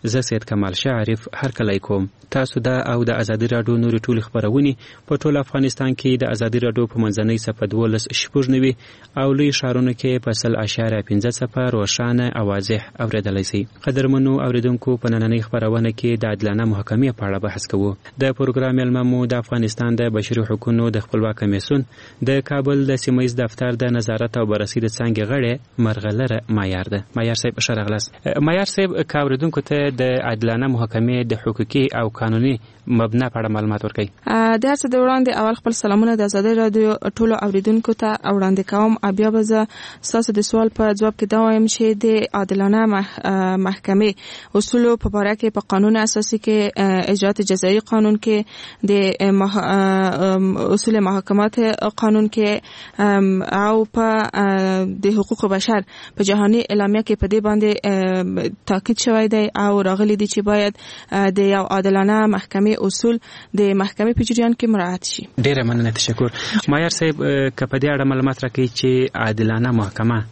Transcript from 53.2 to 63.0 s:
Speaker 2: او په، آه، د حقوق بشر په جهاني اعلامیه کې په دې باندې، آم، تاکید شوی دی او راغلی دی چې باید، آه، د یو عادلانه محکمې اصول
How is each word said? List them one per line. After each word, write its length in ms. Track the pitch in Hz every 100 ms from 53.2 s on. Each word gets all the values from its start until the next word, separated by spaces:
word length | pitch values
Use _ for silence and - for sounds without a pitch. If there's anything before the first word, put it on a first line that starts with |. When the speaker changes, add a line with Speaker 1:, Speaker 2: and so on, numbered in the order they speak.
| 190 190
Speaker 2:
او 420 | - 190 208 220
په، 460 | 220 - 226 220 214
آه، 500 | - 202 190 190 190
د 220 | 190 190 196 214
حقوق 260 | 196 220 208
بشر 340 | 190 - 214 190 - - -
په 60 |
جهاني 400 | 190 208 202 226 -
اعلامیه 320 | 208 202 214
کې 120 | 220 208
په 40 | 196
دې 140 | 220 214
باندې، 240 | 214 214 208
آم، 540 | 202 196 185 185 185 185 - - -
تاکید 320 | 196 - 226
شوی 300 | - 220 220
دی 160 | 214 214 -
او 180 | 202 202
راغلی 340 | 190 190 208 208
دی 100 | 214
چې 140 | -
باید، 340 | 202 208 208 - - - -
آه، 180 | 196 196
د 80 | 190
یو 260 | 196 196 190
عادلانه 600 | 190 196 196 196 214 214
محکمې 480 | 196 - 196 208 214
اصول 380 | 196 -